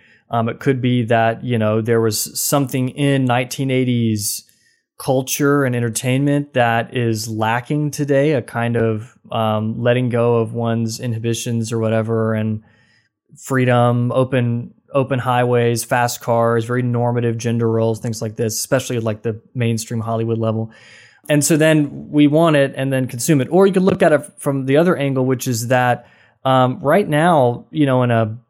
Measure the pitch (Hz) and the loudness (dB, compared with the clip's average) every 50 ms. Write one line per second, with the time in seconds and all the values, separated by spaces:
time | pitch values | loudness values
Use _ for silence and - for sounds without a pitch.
0 | _ _ _ _ _ - - 117 113 117 - - - 143 135 127 120 123 123 123 | _ _ _ _ _ -4 -2 -2 -2 -2 -4 -4 -2 -2 0 0 0 0 0 2
1 | 117 110 120 113 113 113 113 110 - 127 120 110 110 107 107 113 110 120 117 113 | 2 2 2 2 2 2 0 -2 -4 -2 -2 0 2 2 2 0 2 2 2 2
2 | 113 113 107 - - - - - - - 151 143 139 120 - 131 127 127 123 147 | 2 0 0 -2 -6 -8 -8 -6 -4 -2 0 0 0 -2 -2 -4 -4 -4 -2 -2
3 | 143 143 139 135 131 123 120 123 131 127 - - 135 135 131 131 131 123 123 120 | 0 0 2 2 2 0 0 0 -2 -4 -6 -6 -4 -2 0 0 0 2 0 0
4 | 117 113 110 104 104 - - - - _ _ _ _ _ _ _ _ _ _ - | 0 0 0 -2 -4 -6 -8 -10 -12 _ _ _ _ _ _ _ _ _ _ -8
5 | - - 131 131 131 131 - - 147 143 143 143 139 127 123 120 120 117 110 - | -2 -2 0 0 0 -2 -2 0 0 2 2 2 2 0 0 -2 -2 -4 -4 -4
6 | - 127 127 135 143 143 143 143 143 143 - 127 120 117 117 117 113 - - 127 | -2 -2 0 0 2 2 0 0 -2 -2 0 0 2 2 2 0 -2 -4 -4 -2
7 | 120 113 113 107 110 117 110 107 107 110 117 123 123 - 156 147 151 147 143 - | -2 -2 -2 -4 -4 -6 -4 -2 -2 0 -2 -2 -2 -4 -4 -2 -2 -2 -4 -4
8 | 147 139 143 135 143 151 156 123 110 - - 120 117 120 117 117 113 113 110 107 | -2 0 2 2 2 2 0 -2 -4 -4 -6 -4 -2 -2 0 0 0 0 -2 -4
9 | 113 - _ _ _ - - 117 113 110 107 107 110 110 113 120 117 120 120 127 | -6 -12 _ _ _ -8 -4 -2 -2 0 0 0 -2 -4 -4 -2 0 0 2 2
10 | 127 123 113 120 117 120 117 117 113 110 117 117 117 117 117 117 117 110 110 - | 0 0 0 0 2 2 2 2 0 -2 -4 -4 -4 -2 -2 -2 -2 -4 -6 -6
11 | 123 123 113 113 110 117 117 - - 123 117 117 113 110 120 113 110 110 113 113 | -6 -6 -6 -4 -4 -4 -4 -4 -4 -4 -4 -4 -4 -4 -4 -2 -2 0 0 0
12 | 110 110 113 113 110 110 110 110 107 110 107 107 - _ _ _ _ _ _ _ | -2 -2 -2 -2 0 0 -2 -2 -2 -4 -4 -6 -8 _ _ _ _ _ _ _
13 | _ _ _ _ _ _ _ - - - 135 131 127 123 123 123 120 120 120 120 | _ _ _ _ _ _ _ -14 -6 -2 0 0 2 2 4 4 4 2 2 0
14 | 120 123 - 131 131 127 139 127 120 120 117 120 123 - - _ _ _ - 139 | 0 0 0 0 0 0 0 0 0 0 -2 -4 -6 -10 -16 _ _ _ -2 -2
15 | 127 131 139 127 127 131 123 123 127 123 123 120 120 117 120 113 - - 131 123 | -2 -2 -2 -4 -2 0 0 0 2 2 2 2 2 2 0 -2 -2 -2 0 0
16 | 120 120 - - - 127 117 117 117 117 117 117 110 113 123 127 123 123 120 120 | 0 0 -2 -4 -4 -2 0 2 2 2 2 0 -2 -2 -2 -2 -2 -2 -2 -2
17 | 120 120 120 123 117 117 113 113 113 117 117 117 117 113 113 113 113 113 113 107 | -2 -2 -2 0 -2 -2 -2 -2 -4 -4 -2 0 0 0 0 0 0 0 -2 -2
18 | - 120 110 - 120 110 107 - 120 110 107 - - - 143 131 - - 127 120 | -6 -8 -8 -6 -8 -8 -6 -4 -4 -4 -4 -6 -4 -2 -2 -2 -2 -2 -4 -4
19 | 110 113 107 110 - 117 107 110 - _ - 127 120 117 117 113 - - 123 113 | -2 -4 -4 -4 -6 -6 -8 -8 -10 _ -6 -2 -2 -2 -2 -2 -4 -6 -6 -6
20 | 110 117 113 113 113 113 113 113 113 110 110 110 113 113 - - - - - - | -4 -4 -4 -2 -2 -2 -2 -2 -2 -2 -2 -2 -4 -6 -10 -18 -20 -20 -20 -20
21 | - - _ _ _ - 147 147 - - 170 147 156 160 156 156 147 143 143 139 | -20 -20 _ _ _ 0 0 2 2 2 2 4 4 4 4 4 2 0 -4 -12
22 | 147 - 147 147 147 143 143 156 170 165 151 143 139 139 - 131 135 135 135 131 | -10 -2 2 4 4 4 6 4 4 4 4 4 2 2 0 -4 -4 -2 -2 -2
23 | 131 123 - 120 - - 160 139 127 120 151 180 196 202 180 190 185 185 185 - | -2 -4 -6 -4 0 2 2 2 2 2 4 4 4 4 4 2 2 2 2 4
24 | 190 165 151 139 139 - - - - 147 135 139 131 135 135 147 170 185 165 120 | 4 4 4 2 0 -2 -14 -8 -4 -4 -4 -2 0 2 4 4 4 4 2 0
25 | 139 139 135 131 127 131 131 123 - 131 123 113 120 117 127 127 127 123 120 - | 0 -2 0 0 0 0 0 -2 -2 -4 -4 -2 -2 0 2 2 4 2 0 0
26 | - _ _ _ _ _ _ _ - 131 131 131 127 127 127 - - 135 156 196 | -4 _ _ _ _ _ _ _ 0 2 4 4 4 2 0 -2 0 2 2 2
27 | 208 175 151 147 160 180 170 147 127 120 120 - - _ - 156 147 135 131 127 | 2 2 0 2 2 4 4 4 4 2 0 -2 -8 _ -2 0 2 2 2 2
28 | 123 123 120 113 113 110 110 123 - | 2 2 2 2 0 0 -4 -10 -14